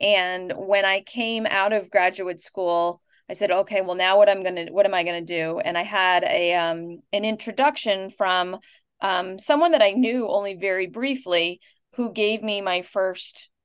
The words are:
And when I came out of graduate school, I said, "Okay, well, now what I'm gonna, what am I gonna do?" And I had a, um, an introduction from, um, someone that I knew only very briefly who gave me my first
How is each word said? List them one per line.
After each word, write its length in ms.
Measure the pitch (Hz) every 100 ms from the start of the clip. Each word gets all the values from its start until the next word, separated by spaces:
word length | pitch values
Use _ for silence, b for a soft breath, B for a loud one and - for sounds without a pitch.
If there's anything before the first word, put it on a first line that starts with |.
And 520 | 202 196 180 185 180
when 300 | - 190 202
I 160 | 196 196
came 460 | - 240 226 226 220
out 260 | 196 202
of 180 | 214 -
graduate 500 | 196 180 185 185 170
school, 600 | - 190 175 170 175 175 _ _ -
I 40 |
said, 180 | 170 202
"Okay, 300 | 180 190 202
well, 160 | 185 185
now 200 | 185 202
what 120 | 202
I'm 160 | 196
gonna, 220 | 185 180 170
what 200 | 185 196
am 80 |
I 80 | 180
gonna 200 | 170 170
do?" 360 | 165 170 160 170
And 180 | - 175
I 60 |
had 400 | 202 202 185 180
a, 300 | 180 175 175
um, 460 | 175 165 165 170 170 -
an 120 | 202
introduction 840 | 220 220 226 226 285 294 226 190 190
from, 480 | - 190 185 180 190 b b _ -
um, 400 | 196 180 185 190
someone 320 | - 294 339
that 100 | 294
I 80 | 202
knew 380 | 214 247 254 220
only 260 | 202 202
very 320 | 185 196 185 180
briefly 720 | 226 269 262 185 170 170 180 b b _
who 180 | - 226
gave 300 | 196 208 220
me 180 | 214 202
my 220 | 196 180
first 680 | 180 202 190 180 - - - _